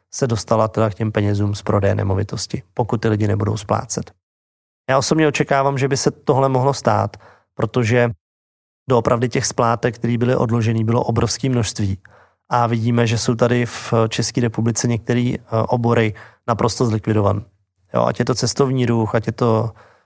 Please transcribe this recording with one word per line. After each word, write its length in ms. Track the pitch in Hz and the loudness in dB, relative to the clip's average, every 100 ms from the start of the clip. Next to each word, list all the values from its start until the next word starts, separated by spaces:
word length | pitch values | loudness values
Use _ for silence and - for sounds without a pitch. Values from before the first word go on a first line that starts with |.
| _ | _
se 140 | - 127 | -6 -2
dostala 400 | 113 - 113 110 | -2 0 2 2
teda 220 | 107 110 | 0 -2
k 40 | |
těm 180 | - 110 | 0 -4
penězům 440 | 107 104 101 104 101 | 0 0 0 -2 -4
z 60 | |
prodeje 340 | - 104 98 101 | -2 0 2 0
nemovitosti, 680 | 101 98 98 113 - - - | 0 -2 -2 -6 -6 -8 -10
pokud 280 | - 110 117 | -4 -2 0
ty 80 | 113 | 0
lidi 180 | 107 107 | 0 0
nebudou 300 | 101 104 110 | 0 -2 -4
splácet. 540 | - 107 - - - _ _ _ _ _ _ _ - | -2 -2 -2 -8 -8 _ _ _ _ _ _ _ 0
Já 80 | 135 | 0
osobně 300 | - 160 156 | 2 2 2
očekávám, 500 | - 139 139 139 139 | 2 0 2 2 0
že 100 | 139 | 0
by 100 | 135 | 0
se 140 | - | -2
tohle 380 | - - 131 135 | -4 -2 2 2
mohlo 240 | 127 131 | 2 0
stát, 440 | 139 - 104 104 - - - _ - | 0 0 0 0 -6 -20 -20 _ -6
protože 540 | 110 127 113 123 120 - _ _ _ _ _ _ - | -2 0 2 2 2 -2 _ _ _ _ _ _ 0
doopravdy 400 | 123 117 120 123 | 2 2 2 0
těch 160 | 135 113 | -2 -4
splátek, 500 | - 120 117 127 107 | 0 0 0 -2 -4
které 220 | 117 120 | -2 0
byly 180 | 120 127 | 0 0
odložený, 480 | 120 117 110 113 | 0 0 0 0
bylo 200 | 110 117 | 0 0
obrovské 460 | - 113 113 - 131 | 0 0 0 -2 -2
množství. 480 | 127 107 - 101 95 - - _ _ - | 0 -2 -2 -2 -4 -10 -20 _ _ -2
A 180 | 123 117 | 0 2
vidíme, 400 | 117 113 120 120 | 0 0 2 2
že 100 | 117 | 0
jsou 180 | - 117 | 0 2
tady 300 | 120 123 120 | 2 2 0
v 280 | - - 113 113 | -4 -2 0 0
České 320 | - 113 - | 0 -4 -2
republice 460 | 120 113 117 113 120 | -2 0 -2 0 -2
některé, 460 | 117 - 120 123 | -2 -2 0 0
eh, 60 | - - 113 110 | -2 -4 -2 0
obory 460 | 120 117 117 110 - - _ - | 0 2 2 2 -2 -16 _ -4
naprosto 380 | 113 113 - 123 | 0 0 0 0
zlikvidovan. 580 | 107 - 107 101 101 - _ _ _ _ | 0 0 2 2 0 -6 _ _ _ _
Jo, 120 | - 58 | -2 0
ať 140 | - | 0
je 60 | 120 | -2
to 100 | 117 | 0
cestovní 500 | 123 - 139 131 120 | -2 0 0 2 0
ruch, 300 | 117 110 117 | 0 0 -2
ať 120 | - | -2
je 60 | |
to, 380 | - 120 110 110 - - _ | -2 2 2 0 -8 -20 _